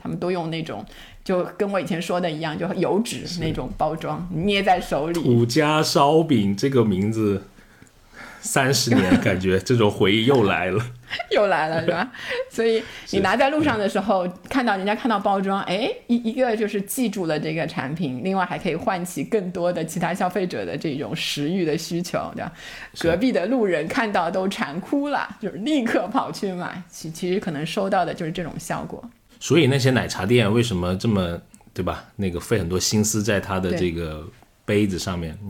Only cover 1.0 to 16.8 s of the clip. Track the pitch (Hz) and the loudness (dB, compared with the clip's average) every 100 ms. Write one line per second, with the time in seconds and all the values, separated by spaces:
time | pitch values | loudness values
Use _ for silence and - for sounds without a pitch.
1 | - - - 180 170 - 202 196 170 165 | -20 -12 -2 0 0 -2 -2 -2 -2 -4
2 | 185 180 180 156 160 156 170 185 151 180 | -2 -2 -2 -4 -6 -4 -4 0 2 2
3 | 233 123 - 175 156 151 127 - 151 160 | 0 -6 -8 -4 -4 -4 -6 -2 -2 -2
4 | 147 156 180 165 196 196 196 180 - 156 | -4 -6 -6 -2 0 2 4 2 2 -2
5 | 160 170 143 120 120 151 147 151 147 170 | 0 0 4 4 6 4 4 4 4 4
6 | 143 160 160 123 98 98 139 135 113 92 | 6 6 6 4 4 2 2 4 4 4
7 | 104 113 104 98 - - - - - _ | 2 2 2 0 -4 -18 -20 -20 -20 _
8 | - - - - - 147 131 135 - 107 | -20 -20 -18 -12 -2 2 2 2 4 4
9 | 92 - 110 92 92 92 - 120 104 - | 6 4 4 2 2 2 2 4 4 4
10 | 98 107 117 135 98 82 92 98 120 - | 4 4 6 4 4 2 0 0 -2 -10
11 | - - - 330 202 160 156 160 170 170 | -10 -10 0 2 4 2 0 0 0 0
12 | 254 - - - - - 226 226 - - | -4 -8 -8 -6 -6 0 2 2 -2 -12
13 | - 196 196 226 269 302 302 220 202 202 | -4 0 2 4 2 4 0 2 0 0
14 | 196 196 180 - - 269 240 196 196 214 | 2 0 0 -6 -4 0 0 0 0 0
15 | 247 208 202 196 196 196 - 185 302 508 | 0 0 2 0 0 -2 -2 -2 -2 -4
16 | - 240 233 254 254 220 208 208 | -2 0 0 0 0 0 -2 -2